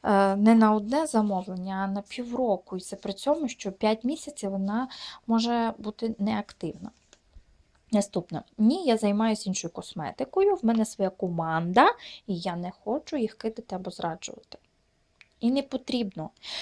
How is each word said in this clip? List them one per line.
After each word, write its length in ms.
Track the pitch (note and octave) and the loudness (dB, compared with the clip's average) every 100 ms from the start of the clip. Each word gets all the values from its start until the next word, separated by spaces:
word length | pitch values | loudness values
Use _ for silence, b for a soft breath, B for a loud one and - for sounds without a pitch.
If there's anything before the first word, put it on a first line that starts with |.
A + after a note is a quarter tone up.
е, 340 | - G3 G3 G3 | 2 4 4 6
не 180 | G#3+ | 6
на 200 | A3+ A3 | 8 6
одне 320 | G#3+ G#3 C#4+ D#4 | 4 0 -2 0
замовлення, 680 | A3+ G#3 F#3 F#3 F#3 F#3+ | 0 0 -2 -6 -8 -6
а 180 | F#3+ G3 | -4 -2
на 100 | G3+ | -4
півроку. 720 | G3+ - A#3+ A#3+ B3 F#3+ - F#3 | -6 -10 -6 -2 0 0 -4 -10
І 40 | |
це 160 | - - | -10 -10
при 160 | G#3 | -8
цьому, 360 | G3 C#4 D#4+ C4 | -4 0 0 -2
що 240 | - B3 | -6 -10
п'ять 320 | - G#3+ A3 | -2 0 0
місяців 460 | A#3+ D#4+ - - G3 | -2 -4 -8 -8 -6
вона 380 | G3 G3 A3 B3+ B B B - | -2 -2 -2 -4 B B B 0
може 480 | A3+ A#3 A#3+ A3+ - | 2 2 0 0 -4
бути 360 | G#3+ - A3+ A3 | -10 -6 -6 -2
неактивна. 720 | G3+ G#3+ - - E3 - - - _ _ _ - - _ _ _ _ | -2 -2 -6 -8 -8 -8 -14 -16 _ _ _ -20 -20 _ _ _ _
Наступне. 500 | G#3 G3+ F3+ E3 E3 - - | 0 0 -2 -4 -8 -6 4
Ні, 260 | G#3+ F4+ | 4 4
я 120 | D#4 A3 | 2 2
займаюся 540 | G#3 G#3 A3+ G#3+ F#3+ | 2 2 2 0 -2
іншою 220 | F#3 E3 | -4 -6
косметикою, 840 | - - F3 D3 - C4 F#4+ G4+ | -10 -12 -8 -8 -6 -2 2 4
в 100 | F#4+ | 4
мене 200 | A3+ A3+ | 2 2
своя 260 | G#3+ - F#3+ | 0 -2 -4
команда, 760 | - F#3 E3 E3 D#3+ E3+ G3 F4 A#4+ B B B | -2 -4 -2 -2 0 2 6 6 4 B B B
і 120 | F3 | -6
я 180 | F3+ F3 | -4 -6
не 140 | F3+ | -8
хочу 460 | - G#3 C4+ - D4+ | -8 -6 -6 -4 -4
їх 180 | A3 | -4
кидати 420 | - A3+ A3+ - F#3 | -4 -8 -8 -10 -10
або 140 | F#3 | -8
зраджувати. 680 | - E3+ E3 - - - - _ _ _ _ _ _ _ _ | -6 -6 -6 -12 -16 -20 -20 _ _ _ _ _ _ _ _
І 100 | A#3 | 0
не 120 | C#4 | 0
потрібно. 680 | C#4 C4 - B3+ G3+ - D#3 _ B B | -2 -6 -4 -4 -4 -6 -12 _ B B